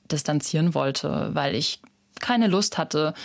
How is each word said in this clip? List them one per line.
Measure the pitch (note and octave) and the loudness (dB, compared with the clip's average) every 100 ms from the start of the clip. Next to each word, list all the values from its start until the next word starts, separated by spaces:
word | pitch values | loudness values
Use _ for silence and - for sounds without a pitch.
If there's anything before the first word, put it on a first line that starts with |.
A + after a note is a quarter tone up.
| - | -6
distanzieren | D3+ - D3+ - D#3+ E3+ D3+ | -4 0 0 2 2 2 2
wollte, | C3+ C#3 D3 D3 - | 0 -2 -2 -2 -2
weil | D3 C#3+ A#2 | -2 0 0
ich | D3+ - - _ _ - | -2 -6 -12 _ _ -10
keine | - A#3+ A3 | -2 2 4
Lust | F#3 G3+ - | 4 2 -2
hatte, | D#3+ D3+ D#3 - | -2 0 -2 -4